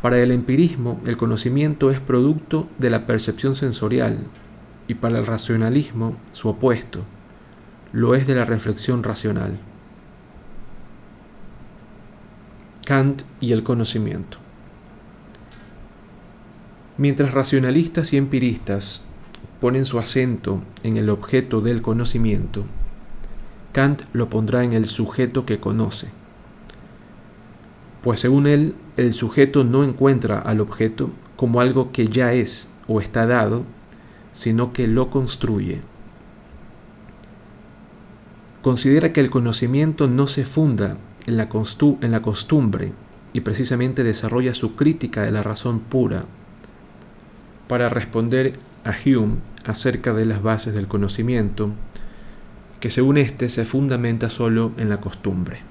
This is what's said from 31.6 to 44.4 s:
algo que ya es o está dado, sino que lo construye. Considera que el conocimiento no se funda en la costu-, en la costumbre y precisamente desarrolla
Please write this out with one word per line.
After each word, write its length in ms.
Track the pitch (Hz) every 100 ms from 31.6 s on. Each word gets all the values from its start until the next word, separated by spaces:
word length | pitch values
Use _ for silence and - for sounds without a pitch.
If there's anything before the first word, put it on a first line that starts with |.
algo 300 | 123 135 131
que 160 | - 113
ya 260 | 120 123
es 360 | 123 107 - - - -
o 120 | 110
está 240 | 90 123 113
dado, 380 | 123 107 113 - - - - - - -
sino 400 | - 117 113 123
que 140 | 120 117
lo 220 | 117 127
construye. 720 | 139 131 - 117 104 87 - - - - - - - - - - - - - - - - - - - - - - - - - - - - -
Considera 500 | 131 123 135 147 165
que 80 | 156
el 80 | 131
conocimiento 800 | 131 117 113 120 135 156 156 139
no 200 | 123 139
se 160 | 139
funda 540 | 123 - 156 110 101 101 - - -
en 120 | 117
la 100 | 110
costu-, 500 | 107 104 - 147 139
en 100 | 117
la 100 | 113
costumbre 720 | 113 101 - 151 117 - 98 - - - -
y 100 | -
precisamente 600 | 107 101 127 123 127 127
desarrolla 500 | 117 107 110 120